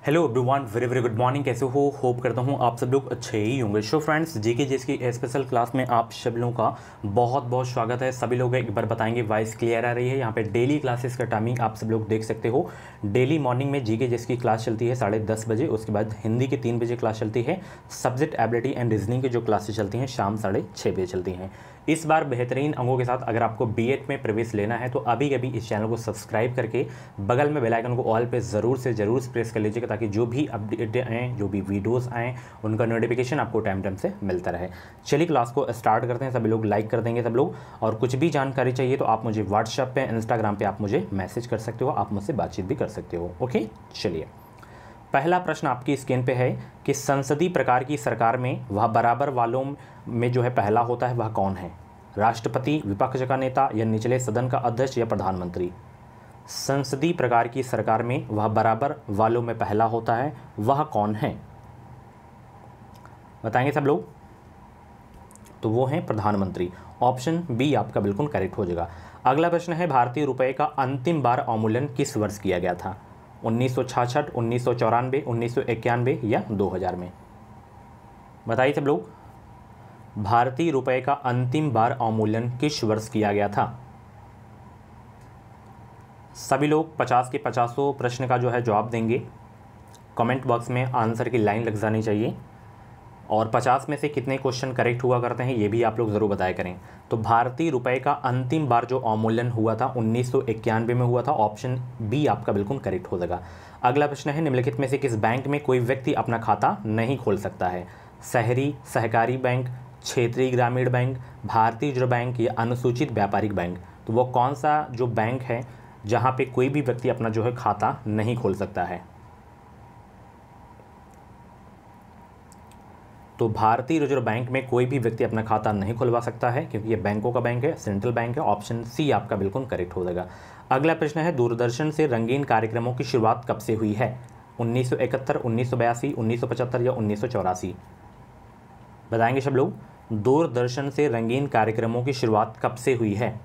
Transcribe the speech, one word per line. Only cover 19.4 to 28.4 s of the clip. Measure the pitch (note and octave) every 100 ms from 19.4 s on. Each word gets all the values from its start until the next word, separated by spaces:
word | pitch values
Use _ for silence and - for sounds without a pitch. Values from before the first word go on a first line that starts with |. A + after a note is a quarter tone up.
क्लासेस | A#2 G#2 - G#2+
चलती | G2 A2
हैं | -
शाम | - G2+ G#2+
साढ़े | G#2 F#2+ - -
छः | A2+
बजे | F2+ F#2
चलती | F#2 F#2
हैं। | F#2 F#2+ - - - -
इस | D#3+ D#3
बार | D#3
बेहतरीन | D3 B2 B2 B2+ D3
अंकों | C#3+ B2 B2+
के |
साथ | B2 B2+
अगर | - A2+
आपको | A2+ A2+ A#2+
बीएड | G2+ A2+ C3+ -
में | C#3
प्रवेश | - G#2+ A#2
लेना | G#2 G#2
है | A#2 B2+
तो | B2+
अभी | A#2 A#2 C#3+
अभी | C3 B2+
इस | A#2+ -
चैनल | G#2+ A2
को | A#2
सब्सक्राइब | A#2 - - A2 B2 B2+
करके | A2+ A#2 D3+ - - -
बगल | G2 B2 D3
में | D3
बेल | A2+
आइकन | A#2 A#2+ A#2+
को | A2+
all | A2 A#2+
पे | B2